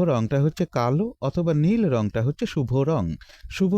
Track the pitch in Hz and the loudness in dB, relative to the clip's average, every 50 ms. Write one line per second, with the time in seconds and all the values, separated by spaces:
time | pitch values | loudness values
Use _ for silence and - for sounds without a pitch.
0 | 180 165 131 113 113 113 143 139 143 160 - - 139 - - 131 117 120 139 160 | 2 2 2 0 0 0 0 0 0 0 0 -2 -4 -2 -2 -2 0 0 0 0
1 | 214 240 - - - - - 175 170 170 156 147 151 180 226 233 214 156 127 113 | -2 -2 -6 -6 -6 -4 -2 -2 0 0 2 2 2 2 2 2 2 2 2 0
2 | 104 101 - 113 117 139 143 - 240 - - 156 127 107 123 135 135 156 160 123 | 0 -2 -2 -2 -2 -2 -2 -4 -4 -4 -2 -2 -2 0 0 0 0 0 0 0
3 | 90 80 76 - - - - - - - - - 196 180 196 | -2 -2 -4 -8 -12 -18 -20 -18 -16 -10 -4 -2 0 2 2